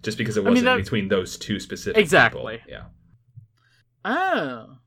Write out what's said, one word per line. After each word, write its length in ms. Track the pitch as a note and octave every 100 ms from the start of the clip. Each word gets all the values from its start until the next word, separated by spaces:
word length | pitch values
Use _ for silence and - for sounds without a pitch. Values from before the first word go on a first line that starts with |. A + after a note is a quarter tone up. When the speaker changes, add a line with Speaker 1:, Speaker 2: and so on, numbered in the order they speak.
Speaker 1:
just 120 | - G#2+
because 200 | A#2 A2
it 60 |
Speaker 2:
I 20 |
mean, 80 | G2
Speaker 1:
wasn't 120 | A#3+ B3
Speaker 2:
that 100 | B3
Speaker 1:
between 320 | F#2+ A#2+ F#2+
those 280 | G2 F2+ -
two 220 | - G2+
specific 420 | - - G#2 A3
Speaker 2:
Exactly. 580 | E3+ F3+ A2+ C3+ A#2+ A2+
Speaker 1:
people. 120 | -
Yeah. 140 | A1 - - _ _ _ - - _ _ _ _ _
Speaker 2:
Oh. 720 | F#3+ D4 F#4+ D4 C#3+ A#2+ A2 C3